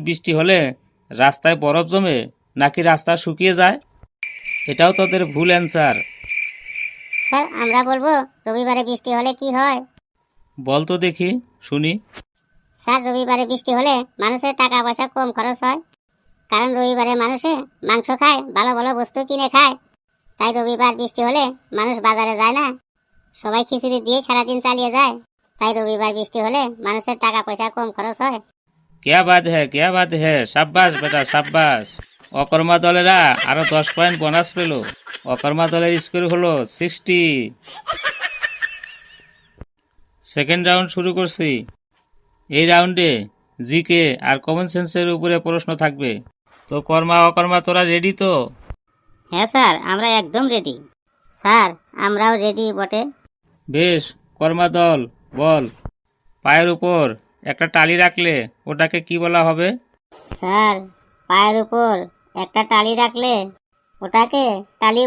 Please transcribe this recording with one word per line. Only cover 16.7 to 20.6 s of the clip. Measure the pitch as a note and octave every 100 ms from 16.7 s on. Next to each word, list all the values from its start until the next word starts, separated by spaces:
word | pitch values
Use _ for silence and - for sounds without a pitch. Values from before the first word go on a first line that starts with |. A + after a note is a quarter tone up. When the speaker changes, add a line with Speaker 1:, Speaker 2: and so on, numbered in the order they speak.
| B3+
Speaker 2:
রবিবারে | B3 B3 A#3+ A#3+
মানুষে | A#3 C4 D#4+ C#4+ C#4 _ -
মাংস | A3+ A#3 C4
খায়, | D4 C#4 C4+ G3
ভালো | A#3+ A#3+
ভালো | B3+ A#3+
বস্তু | A#3 C4+ C4+
কিনে | C#4 C4+ C4+
খায়, | C#4 B3+ _ _ _ _ _ -
তাই | A3
রবিবার | A#3+